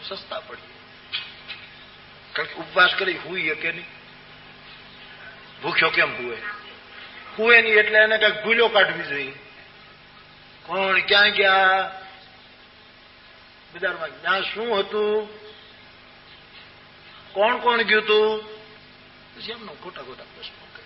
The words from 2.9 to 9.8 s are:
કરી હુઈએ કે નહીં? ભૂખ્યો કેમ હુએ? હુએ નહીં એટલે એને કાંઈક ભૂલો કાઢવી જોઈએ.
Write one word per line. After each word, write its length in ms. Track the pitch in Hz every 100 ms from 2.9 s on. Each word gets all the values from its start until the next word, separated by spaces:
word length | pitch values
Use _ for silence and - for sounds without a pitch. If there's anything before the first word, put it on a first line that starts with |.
| -
કરી 220 | 190 160
હુઈએ 380 | 151 185 156 151
કે 160 | 165
નહીં? 140 | 170 175 - - - - - - - - - - - - - - - - -
ભૂખ્યો 280 | - - 165
કેમ 260 | 165 156 127
હુએ? 260 | 120 110 - - - - - - - - - -
હુએ 220 | 220 233
નહીં 120 | 226
એટલે 260 | 214 208 214
એને 180 | 214 220
કાંઈક 260 | 214 202
ભૂલો 240 | 190 233 226
કાઢવી 360 | 208 185 165
જોઈએ. 300 | 156 143 135 135 - - - -